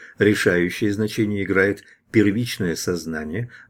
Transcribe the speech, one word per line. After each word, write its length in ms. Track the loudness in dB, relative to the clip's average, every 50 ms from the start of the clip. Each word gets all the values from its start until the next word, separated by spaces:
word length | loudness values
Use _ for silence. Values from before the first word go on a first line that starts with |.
| -18 -14 -2 2
решающее 720 | 4 4 4 4 2 2 2 2 0 0 -2 -2 -4 -2
значение 520 | -2 -2 -4 -4 -2 -2 -2 -2 -2 -4 -4
играет 400 | 0 2 2 2 2 0 -4 -10 -20 -20 _ _ 0
первичное 640 | 2 4 4 4 2 0 -4 -4 -4 -4 -4 -4 -4
сознание, 760 | -4 -4 -4 -4 -6 -6 -8 -8 -8 -8 -8 -8 -8 -8 -8 -12 -20 -16